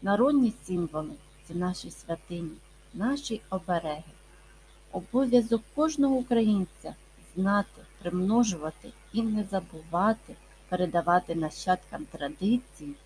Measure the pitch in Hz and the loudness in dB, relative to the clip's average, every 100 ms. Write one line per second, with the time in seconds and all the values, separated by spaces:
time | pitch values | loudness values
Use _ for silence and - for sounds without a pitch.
0 | 190 208 254 294 240 - - 180 170 151 | 0 2 4 4 2 0 -4 -2 -2 -4
1 | 156 147 - - - 175 180 185 175 - | -8 -10 -20 -20 -8 -4 -2 -4 -10 -14
2 | - 165 - 175 170 156 - - - - | -8 -10 -6 -8 -8 -10 -20 -20 -18 -4
3 | 214 285 - 220 - 190 170 175 160 151 | -2 -2 -4 -8 -6 -8 -2 -2 -2 -8
4 | 165 - - - - - - - - - | -10 -20 -20 -20 -20 -20 -20 -20 -10 -10
5 | - 247 269 240 226 226 - - 311 311 | -2 0 4 4 4 -2 -2 0 0 2
6 | 277 262 254 233 220 208 185 - 160 160 | 2 2 2 2 4 2 0 -6 -14 -14
7 | - - - 170 190 202 196 - - - | -20 -20 -14 -2 2 2 0 -8 -20 -10
8 | 175 180 185 226 226 175 151 - - - | -6 -2 2 4 2 0 -6 -10 -16 -18
9 | - 214 226 214 196 196 175 160 160 170 | -6 -2 0 -2 -2 -4 -4 -16 -6 0
10 | 202 220 - 180 - - - 180 180 175 | 2 0 -4 -20 -20 -20 -6 -2 0 0
11 | 170 180 180 165 156 - - 185 - 175 | 4 2 2 -4 -4 -4 -2 -2 -2 -12
12 | - - 143 151 196 247 - - 147 143 | -12 -8 -8 -2 2 2 0 -16 -14 -14